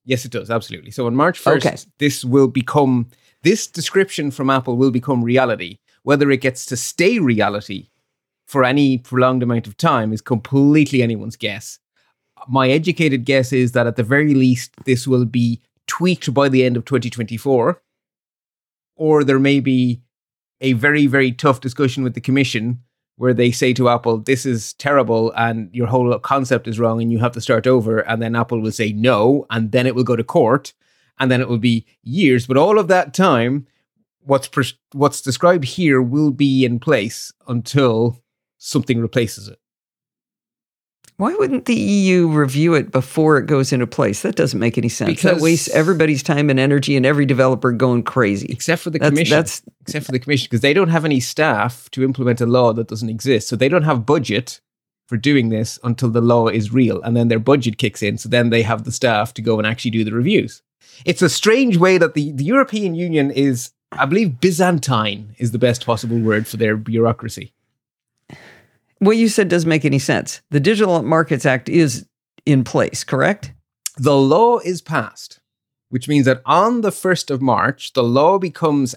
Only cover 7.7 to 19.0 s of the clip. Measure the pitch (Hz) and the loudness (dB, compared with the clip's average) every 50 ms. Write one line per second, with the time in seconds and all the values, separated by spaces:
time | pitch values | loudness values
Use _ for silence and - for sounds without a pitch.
7.7 | 98 95 - _ _ _ _ _ _ _ _ _ _ _ _ - - 139 127 123 | -12 -14 -14 _ _ _ _ _ _ _ _ _ _ _ _ -4 0 0 2 2
8.7 | 135 147 143 135 131 127 127 - 127 127 127 127 131 127 123 120 120 113 - 107 | 2 2 2 2 0 -2 -4 -4 0 0 2 2 2 0 -2 -2 -2 -2 -4 -8
9.7 | 101 - 165 165 143 120 110 107 110 - - - 131 107 - - 135 139 139 143 | -6 -2 0 0 2 0 0 -2 -4 -6 -4 -4 -4 -4 -2 -2 0 2 4 4
10.7 | 147 156 147 143 139 127 120 117 113 104 101 117 - - 113 104 98 113 - - | 4 4 2 2 2 0 0 0 -2 -6 -8 -12 -10 -8 -8 -8 -8 -10 -14 -18
11.7 | - - _ _ _ _ _ _ _ _ _ _ _ - - 127 123 135 131 127 | -20 -20 _ _ _ _ _ _ _ _ _ _ _ -20 -10 -4 0 0 2 2
12.7 | 135 160 156 180 156 - 165 151 135 127 117 143 135 135 127 123 139 127 127 120 | 2 2 0 -2 -2 0 0 0 0 -2 -2 0 0 0 0 0 0 0 0 2
13.7 | 123 123 120 117 - - 113 107 139 143 151 151 139 135 131 127 123 123 - - | 0 0 0 0 -2 -2 -2 0 0 2 2 2 2 4 4 2 2 0 -4 -10
14.7 | _ - - 135 127 123 - 135 127 123 123 113 123 123 120 117 117 - _ _ | _ -8 -2 -2 -2 -2 0 0 0 0 0 0 0 0 0 0 -2 -6 _ _
15.7 | _ _ _ - - - 170 185 175 - - 151 120 139 139 139 131 131 127 127 | _ _ _ -12 -6 -2 -2 0 -2 -2 -4 -2 0 2 2 4 4 2 2 2
16.7 | 120 117 113 - 135 123 117 120 - 120 113 98 113 110 - 139 135 120 117 160 | 0 -2 -2 -2 -2 -2 -2 -4 -6 -8 -8 -8 -8 -6 -2 0 0 0 0 0
17.7 | 175 - _ _ _ _ _ _ _ _ _ _ _ _ _ _ _ _ _ _ | -4 -6 _ _ _ _ _ _ _ _ _ _ _ _ _ _ _ _ _ _
18.7 | _ _ _ _ _ - | _ _ _ _ _ -2